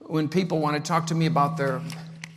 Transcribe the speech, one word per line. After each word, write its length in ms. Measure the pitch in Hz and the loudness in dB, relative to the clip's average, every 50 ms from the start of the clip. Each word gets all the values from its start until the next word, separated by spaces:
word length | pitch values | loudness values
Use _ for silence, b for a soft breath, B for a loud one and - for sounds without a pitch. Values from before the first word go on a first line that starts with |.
when 280 | - - - 156 156 - | -8 -4 -2 0 0 0
people 320 | - 185 190 160 160 160 | 2 0 0 2 0 0
want 160 | 151 147 147 | 0 0 0
to 60 | 151 156 | 0 0
talk 240 | - 175 170 165 | 0 0 0 2
to 80 | - 165 | 2 2
me 120 | 165 160 | 2 2
about 300 | 156 160 151 143 151 160 | 4 4 4 4 2 2
their 240 | 147 139 135 131 127 - - - - - - - - - - - | 0 0 0 -2 -2 -4 -8 -10 -12 -14 -16 -16 -16 -16 -16 -18